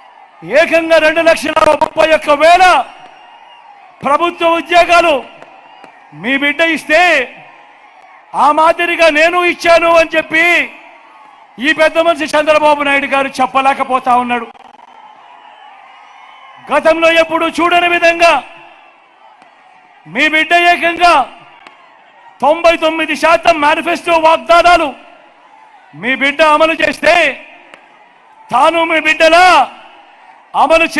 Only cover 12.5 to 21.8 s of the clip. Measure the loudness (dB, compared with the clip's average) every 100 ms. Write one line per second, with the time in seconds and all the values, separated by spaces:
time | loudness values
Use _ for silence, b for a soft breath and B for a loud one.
12.5 | 0 2 0 -2 -2 -2 -4 -4 -4 -4
13.5 | -2 -2 -2 -4 -4 0 -2 -2 -6 -8
14.5 | -16 -20 -20 -20 -20 -20 -20 -20 -20 -20
15.5 | -20 -20 -20 -20 -20 -20 -20 -20 -20 -20
16.5 | -20 -6 0 0 2 2 2 0 -2 -4
17.5 | -2 0 0 0 0 0 2 2 0 -4
18.5 | -16 -20 -20 -20 _ _ _ -20 _ _
19.5 | _ _ _ _ _ -10 -4 -2 -2 0
20.5 | 0 2 0 -2 0 2 2 -2 -10 -20
21.5 | -20 -20 -20